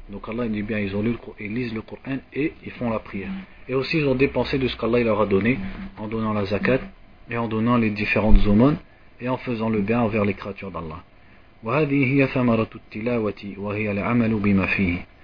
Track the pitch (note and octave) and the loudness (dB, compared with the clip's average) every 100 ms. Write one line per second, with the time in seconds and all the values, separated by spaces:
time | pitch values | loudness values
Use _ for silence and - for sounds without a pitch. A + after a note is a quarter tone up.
0 | - G2+ - A2+ A#2 G#2+ G#2 G#2+ G2+ G2+ | -16 -14 -8 -6 -4 -4 -4 -4 -2 -2
1 | A2 A#2 - - G#2 A2+ A#2+ A2 G#2 G#2 | -2 -4 -8 -14 -8 -6 -6 -6 -10 -12
2 | - C3+ - C3 D#3 - - - A#2+ A2 | -8 -8 -6 -4 -4 -6 -14 -6 -4 -4
3 | - G2+ F#2+ F#2+ F#2 - - C3 C3 E3 | -6 -8 -8 -8 -12 -16 -6 -4 0 0
4 | C#3+ B2+ C3 B2+ A#2+ C#3+ B2+ - A2+ B2 | 2 2 2 2 -2 0 -2 -2 0 2
5 | A2+ G#2 G2+ G2 G#2+ C3+ - - - - | 4 2 2 2 2 0 -4 -8 -12 -10
6 | G#2+ A2+ A2 G#2+ G2 G2 G2+ C3 - - | -8 -4 -2 -2 0 0 2 0 -2 -16
7 | - - - A#2 A#2 A2 A2+ A#2+ A2+ G#2 | -20 -20 -8 -6 -2 0 2 4 2 0
8 | G2+ - G#2 G2+ G2+ G#2 C3+ E3 - - | 0 2 8 8 8 6 6 4 -4 -20
9 | - - B2 B2+ - A#2 A2 A2 G2 A#2 | -20 -10 -6 -4 -4 -4 -2 0 0 2
10 | A2+ A2 G2+ F#2+ G#2 G2 G2 E2+ E2 D#2 | 2 2 0 -2 -8 -12 -12 -10 -10 -12
11 | - - - - - - A2 C3+ D3+ C#3 | -16 -20 -20 -20 -20 -14 -4 0 2 2
12 | B2+ C#3 C3+ C3+ B2 A2+ A2 - - A2 | 2 4 2 2 2 2 0 -6 -14 -8
13 | A#2 A#2+ G#2+ G2 G2+ F#2+ G2+ G#2 G#2+ G2+ | -4 -2 -2 -6 -10 -8 -6 -4 -4 -2
14 | F#2+ A#2+ A2+ A2 G2+ G2 F2+ - F#2 F2 | 0 2 2 2 4 4 2 0 0 -2
15 | - - | -6 -18